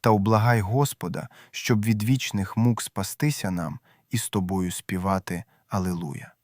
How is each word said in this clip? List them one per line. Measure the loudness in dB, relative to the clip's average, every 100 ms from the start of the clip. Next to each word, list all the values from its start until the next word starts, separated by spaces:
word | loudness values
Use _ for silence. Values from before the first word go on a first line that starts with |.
та | 6
ублагай | 4 6 4 4 4
Господа, | 2 0 0 -2 -8 -8 -10 -16 -18
щоб | -10 0 2
від | 4 0
вічних | 2 0 0 -4 -2 2
мук | 2 2
спастися | -4 -6 -6 -2 -2 -2 -4
нам | -4 -4 -8 _ _ _
і | -6
з | -2
тобою | -4 -2 -2 -2
співати | -6 -6 -4 0 -2 -2 -8 -8 _ _
Алілуя. | -4 -2 -4 -6 -10 -14 _